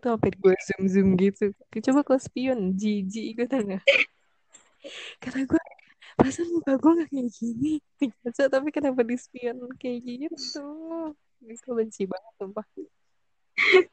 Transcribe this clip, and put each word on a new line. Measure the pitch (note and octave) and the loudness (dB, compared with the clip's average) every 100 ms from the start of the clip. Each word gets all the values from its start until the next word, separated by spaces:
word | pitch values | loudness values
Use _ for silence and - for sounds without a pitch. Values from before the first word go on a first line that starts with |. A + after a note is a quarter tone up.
tuh | B3 | -2
sampai | A3+ G3+ F#3+ | 0 0 4
gue | F#3+ F#3 - | 4 4 2
zoom-zoom | - F#3+ F#3+ G3 F#3 | -2 2 4 4 6
gitu. | G3 G3 G#3 G3+ _ - | 4 2 -2 -4 _ -6
Coba | A3 C4+ | 2 2
kalau | C#4+ C4 | 4 2
spion, | - - C4 B3+ F#3 F#3+ | 0 -6 -2 0 0 0
jijik | G#3+ G#3 F#3+ G#3+ G#3+ A3+ | 0 -2 -4 -6 -8 -4
gue, | A#3+ | -2
tau | C4 | -2
gak? | G#3 F#3+ - - - _ _ _ _ - _ _ - - - - | -2 -2 2 4 2 _ _ _ _ -20 _ _ -18 -16 -18 -14
Karena | - C4 C4+ | -8 -4 0
gue, | D#4+ - - _ _ - | 0 0 -20 _ _ -4
perasaan | - C4 C4+ E4+ | 2 2 2 -2
muka | E4+ D4 C4+ | -2 0 2
gue | D4+ E4+ | 4 4
gak | D#4 C#4 | 2 -4
kayak | B3 | -6
gini | - A#3 A3+ C#4+ D#4 - - | -6 -8 -4 -2 -2 -6 -6
di | C4+ - | -6 -4
kaca, | B3 A#3 C#4 | -10 0 0
tapi | C4+ D4 | 2 -2
kenapa | D4+ C#4+ B3+ | -2 -2 0
di | A#3 B3 | 0 -2
spion | - B3+ A#3+ B3 B3 C4 | -8 -10 -8 -8 -12 -10
kayak | B3+ B3 | -8 -8
gitu? | A#3+ B3 D4+ E4 C4+ D#4 C#4+ D4+ D#4+ E4 D#4+ D4 _ _ | -8 -10 -10 -10 -12 -12 -12 -12 -10 -8 -10 -12 _ _
Gue | A#3 A3+ - | -20 -16 -6
benci | A#3+ A3+ - | -2 -2 -2
banget, | F#3+ F#3 - - | -6 -6 -10 -12
sumpah. | G3 G#3 G#3+ - - _ _ _ _ _ _ - - F#4+ - | -10 -10 -12 -14 -18 _ _ _ _ _ _ -2 4 4 4